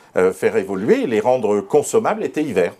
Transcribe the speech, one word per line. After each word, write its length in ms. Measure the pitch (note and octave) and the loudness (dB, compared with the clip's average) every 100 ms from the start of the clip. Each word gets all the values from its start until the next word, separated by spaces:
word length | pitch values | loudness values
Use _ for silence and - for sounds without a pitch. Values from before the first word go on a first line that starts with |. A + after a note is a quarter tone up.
| - - | -6 0
euh, 160 | F#2 | 0
faire 240 | - A2+ G#2 | 2 -2 0
évoluer 480 | F#2+ F#2+ A#2 C4 | -2 -4 0 0
et 20 | G3 | 2
les 140 | G#2 | 0
rendre 400 | A#2 C3 G#2 - | 0 0 0 -2
consommables 640 | - D3+ C#3 A2+ C3+ G#3+ | 2 0 2 0 0 -4
été-hiver. 480 | D3+ D#3 D3+ F#2+ F2+ | -6 -4 -2 0 -2